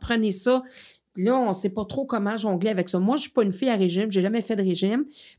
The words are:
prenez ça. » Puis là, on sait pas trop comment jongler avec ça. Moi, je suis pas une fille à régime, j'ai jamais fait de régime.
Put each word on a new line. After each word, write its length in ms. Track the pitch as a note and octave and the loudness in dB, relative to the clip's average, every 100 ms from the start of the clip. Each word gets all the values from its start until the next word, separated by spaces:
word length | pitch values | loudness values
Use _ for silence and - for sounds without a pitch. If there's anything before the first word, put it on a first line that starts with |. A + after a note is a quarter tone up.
prenez 300 | - A#3 G#3+ | -2 0 0
ça. » 300 | F#3+ B3 B3+ B3+ - - - _ | 0 2 0 0 -16 -20 -20 _
Puis 100 | - | -2
là, 120 | G3 C4 | 2 2
on 160 | A#3 | 2
sait 180 | F#3 G3+ | 0 -2
pas 140 | F#3+ | -4
trop 200 | G#3 C4 C4+ | -4 -4 -2
comment 300 | A3+ G3+ A3 | -2 -2 -2
jongler 340 | G#3 F3+ G#3+ | -2 0 0
avec 180 | F#3+ F3+ | 0 0
ça. 120 | F#3 | 0
Moi, 160 | F#3+ C#4+ | 2 0
je 60 | |
suis 100 | - | 0
pas 100 | - | 0
une 80 | G3+ | 0
fille 200 | F#3 C4 | 0 0
à 40 | G#3+ | 2
régime, 360 | F#3 F3+ A3 | 2 0 0
j'ai 100 | F#3+ | 0
jamais 180 | F#3+ A#3 | 2 0
fait 140 | G#3+ | -2
de 80 | G#3 | -2
régime. 420 | F#3+ F3 F#3+ A#3+ D4 - - | 0 2 2 0 -2 -8 -20